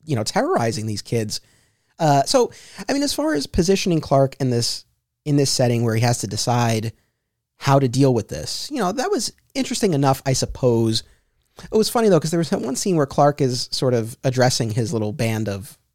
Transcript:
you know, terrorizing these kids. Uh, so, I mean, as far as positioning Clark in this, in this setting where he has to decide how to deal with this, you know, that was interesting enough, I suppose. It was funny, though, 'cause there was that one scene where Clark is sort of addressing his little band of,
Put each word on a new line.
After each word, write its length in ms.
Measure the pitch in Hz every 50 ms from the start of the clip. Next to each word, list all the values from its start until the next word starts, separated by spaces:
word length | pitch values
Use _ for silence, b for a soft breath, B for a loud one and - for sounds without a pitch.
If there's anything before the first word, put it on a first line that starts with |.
| -
you 100 | 160 139
know, 100 | 107 110
terrorizing 640 | - - 190 254 330 381 - 117 113 107 107 107
these 140 | 110 104 98
kids. 400 | - - 120 113 110 107 - - _ _ _ _ _ _ _ _ _ _ _ -
Uh, 240 | 170 151 143 139 135
so, 280 | - - 208 - - B B B B B B 196
I 60 | -
mean, 100 | 262 285
as 120 | 285 285 -
far 180 | - 285 311
as 140 | 302 294 269
positioning 560 | - - 190 165 185 196 190 - 196 170 156
Clark 340 | 143 - 143 139 139 135 - -
in 100 | 139 127
this, 340 | 120 117 117 - - - - _ _ _ _ _ _ _ -
in 120 | 151 143
this 140 | 143 139 135
setting 320 | - - 127 120 120 117 117
where 100 | 117 110
he 80 | 110
has 160 | 120 123 120 -
to 80 | -
decide 680 | 101 104 - - 127 120 120 120 117 113 110 107 113 - _ _ _ _ _ _ _ _ _ _ _ _ -
how 200 | - 139 139 139
to 100 | 139 123
deal 240 | 117 135 139 131
with 160 | 123 113 - -
this, 400 | 139 - - - - - - -
you 80 | 294 262
know, 140 | 190 180
that 180 | 220 277 254 403
was 220 | 415 269 - - - _ _ _ -
interesting 400 | 269 262 - 247 - 240 196 160
enough, 260 | 139 143 135 135 - -
I 80 | 135 131
suppose. 680 | - 127 - - - 135 123 117 117 113 110 110 - - _ _ _ _ _ _ _ _ _ B B B B
It 20 | -
was 140 | 220 214 -
funny, 220 | - 247 226 208
though, 100 | 185 151
'cause 100 | - 156
there 60 | 175
was 140 | 170 165 -
that 100 | 196 -
one 160 | 220 226 254
scene 200 | - - 208 180
where 100 | 156 139
Clark 340 | - - - 143 147 143 -
is 300 | 143 127 127 120 - -
sort 220 | - - 139 127 123
of 240 | 117 110 110 127 _ -
addressing 480 | 135 123 127 123 127 - - 127 110
his 200 | 104 123 113 101
little 220 | 110 113 107 107 107
band 340 | - 117 113 110 107 110 104
of, 300 | 98 95 95 - - _ _ _ _